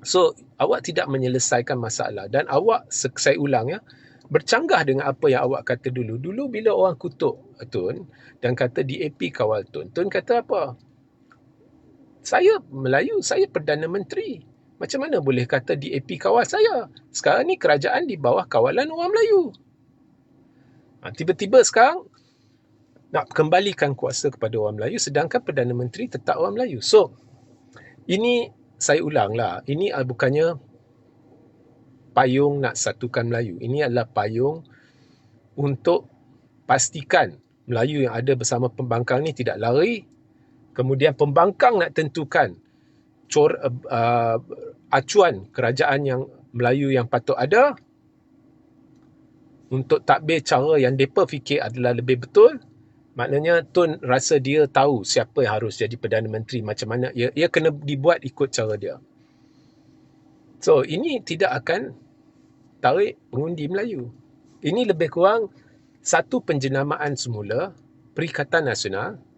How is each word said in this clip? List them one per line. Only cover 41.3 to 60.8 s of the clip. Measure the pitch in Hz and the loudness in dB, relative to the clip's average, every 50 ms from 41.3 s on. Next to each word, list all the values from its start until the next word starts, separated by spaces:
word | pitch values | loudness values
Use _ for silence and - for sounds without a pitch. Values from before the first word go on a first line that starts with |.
| 139 170 170 202 190 - - - 233 190 170 | 4 4 4 4 4 4 4 4 4 4 0
nak | 151 | 0
tentukan | - 160 156 143 - 165 147 131 - 170 135 95 87 - _ _ _ _ _ _ _ _ _ _ _ _ _ - | -2 -2 -4 -2 -4 -6 -4 0 2 2 2 0 -2 -10 _ _ _ _ _ _ _ _ _ _ _ _ _ -2
cor-, | - 151 147 156 - - | 2 4 4 4 4 0
uh, | 147 131 123 127 - - | -4 -4 -6 -6 -8 -4
uh, | 131 117 117 117 120 120 117 117 113 117 - - - - - - - _ _ - | -2 0 2 2 2 2 2 0 -2 -2 -4 -8 -16 -14 -14 -16 -18 _ _ -2
acuan | 131 135 - - - 208 185 170 113 95 95 - | -2 -2 0 2 4 6 6 6 4 0 -8 -10
kerajaan | - - 123 117 131 135 151 147 135 143 143 135 | -6 -2 -2 0 0 2 0 0 0 0 0 -2
yang | 127 127 135 - - - - _ - | -2 -4 -4 -8 -14 -20 -20 _ -4
Melayu | 120 120 120 131 143 143 135 | -2 0 2 2 2 2 2
yang | 135 123 117 - | 0 0 0 0
patut | - - - - - | -2 -2 0 0 0
ada. | - 127 - 202 233 269 294 - - _ _ _ _ _ _ _ _ _ _ _ _ _ _ _ _ _ _ _ _ _ _ _ _ _ _ _ _ _ _ _ _ _ _ _ _ _ - | 0 0 2 4 4 4 4 2 -2 _ _ _ _ _ _ _ _ _ _ _ _ _ _ _ _ _ _ _ _ _ _ _ _ _ _ _ _ _ _ _ _ _ _ _ _ _ -6
Untuk | 131 131 135 - 151 147 - | -4 -4 -2 0 0 2 4
takbir | - 143 - 156 156 165 156 - | 2 2 2 2 0 -2 0 0
cara | - 160 127 139 156 160 147 | 2 2 2 4 4 4 4
yang | 127 123 135 135 | 4 4 2 2
mereka | 135 135 - 196 180 | 0 2 2 2 0
fikir | - 151 139 - - 143 147 - | 0 0 -6 -6 -4 -2 -2 -2
adalah | 110 120 127 123 120 123 | -4 -4 -2 0 0 0
lebih | 120 123 127 131 123 120 - | 0 0 0 0 -2 -2 2
betul, | - 202 220 277 311 247 - - _ _ _ _ _ _ _ _ - | 6 8 8 8 6 2 -14 -20 _ _ _ _ _ _ _ _ -8
maknanya | 123 120 123 135 147 156 170 170 170 143 | -6 -4 -2 -2 0 2 2 2 2 0
Tun | - - 180 170 160 151 - 151 | 0 2 2 2 2 0 -2 -2
rasa | 123 131 135 - - 160 | 0 0 0 2 2 2
dia | 143 127 135 147 156 147 135 | 2 2 2 2 2 2 4
tahu | - 139 139 147 135 107 92 - | 4 2 4 4 2 0 -2 -2
siapa | - 131 - - - 143 127 104 | 0 0 0 0 0 0 0 0
yang | 107 107 113 | 0 -2 -4
harus | 107 - - | -4 -4 -4
jadi | 113 110 120 | -4 -4 -4
Perdana | - - 104 113 110 110 110 | -6 -6 -2 -2 -2 -2 -2
Menteri, | 107 113 113 - 131 120 | -6 -8 -8 -6 -6 -6
macam | 104 107 107 - - 107 | -6 -6 -6 -6 -6 -6
mana. | 117 127 127 127 - | -4 -4 -4 -4 -2
Ia, | 120 120 131 | -2 -2 -2
ia | - 147 165 165 | 0 0 -2 0
kena | - 165 156 160 | 0 0 0 0
dibuat | 147 147 147 143 147 135 139 170 170 - | -2 -2 -6 -6 -6 -2 2 2 0 0
ikut | - 127 - - 139 135 | -2 -8 -6 -4 -4 -2
cara | - - 110 107 107 | -2 -2 -2 -2 -4
dia. | 101 101 85 67 - - _ _ _ _ _ _ _ _ _ _ _ _ _ _ _ _ _ _ _ _ _ _ _ _ _ _ _ _ _ - _ | -4 -6 -8 -10 -10 -16 _ _ _ _ _ _ _ _ _ _ _ _ _ _ _ _ _ _ _ _ _ _ _ _ _ _ _ _ _ -20 _
So, | - 170 156 135 | 2 4 4 4